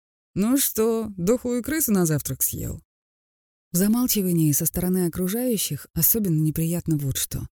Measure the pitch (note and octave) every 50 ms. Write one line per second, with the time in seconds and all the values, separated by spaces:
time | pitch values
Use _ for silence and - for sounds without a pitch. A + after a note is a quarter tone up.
0 | _ _ _ _ _ _ - F3 G3+ A3+ C4 C#4 - - - A3 A3 A#3 A3+ A3+
1 | A3 A3 G3 F#3 E3+ F#3+ B3 B3 - B3 A#3+ B3 A3 - D#4 D#4+ - - G3+ F#3+
2 | F3 D#3 D#3 C#3 - - C3 - - - - - A#2 A2+ - - - _ _ _
3 | _ _ _ _ _ _ _ _ _ _ _ _ _ _ - F3 G3 G#3 A3 A#3+
4 | B3+ B3 - G#3+ F#3+ F3+ F3 E3 D#3+ D3+ C#3+ - E3 D#3 - F3+ F3 F3+ F#3 F#3
5 | F3+ E3+ - F3+ F#3 F3+ G#3 A#3+ B3+ B3+ A3+ F#3 - - C#3+ - - - - E3+
6 | D#3+ - - A#3 G#3 F#3 D#3+ D3+ D#3 D#3 D3 D#3+ E3 E3 F3 E3+ - - D#3+ D3
7 | C#3+ C3+ - - - - - - - - _